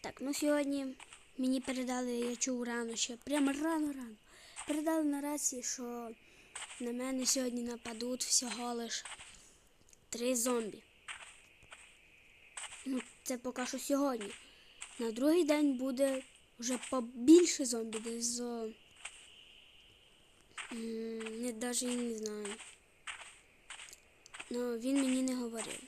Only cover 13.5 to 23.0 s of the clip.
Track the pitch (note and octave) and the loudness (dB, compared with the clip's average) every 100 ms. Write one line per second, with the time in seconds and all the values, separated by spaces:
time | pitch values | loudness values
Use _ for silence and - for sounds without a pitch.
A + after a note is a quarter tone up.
13.5 | B3 B3+ C4 - C#4 C#4+ A#3 G3+ - - | -4 -4 -4 0 4 4 0 -4 -10 -18
14.5 | - - - - - A#3 A3+ C#4 E4+ D4 | -20 -20 -16 -16 -4 -4 4 6 6 6
15.5 | D4+ D4 B3+ C4 B3+ C#4 C4 - - - | 6 4 2 0 2 2 2 -6 -20 -20
16.5 | - A#3 B3 - C4 A#3 B3+ B3 E4 E4+ | -8 -4 -4 -2 -2 -2 0 12 12 12
17.5 | - C4 A#3 A3+ A3 A3+ A#3 A#3 A#3+ A#3+ | 2 0 0 -2 -4 -6 -4 -2 -2 -4
18.5 | A#3 A3 A3 - - - - - - - | -4 -6 -8 -20 -18 -18 -18 -20 -20 -20
19.5 | - - - - - - - _ - - | -20 -20 -20 -20 -20 -20 -20 _ -20 -20
20.5 | - - A#3 A3+ A3+ A3+ A3+ A3 A3 B3 | -14 -10 -6 -4 -4 -4 -6 -6 -4 -4
21.5 | A3 B3 A#3+ B3 B3 A#3+ A3 G#3+ G#3 G#3 | -4 -2 -2 0 -2 -2 -2 -4 -6 -8
22.5 | A3 - - - _ | -10 -14 -20 -20 _